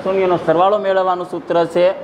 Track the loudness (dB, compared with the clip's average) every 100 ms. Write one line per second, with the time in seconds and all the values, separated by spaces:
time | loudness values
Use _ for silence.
0 | -2 0 2 0 0 2 2 2 0 0
1 | 0 -2 -4 -10 -2 0 0 2 0 0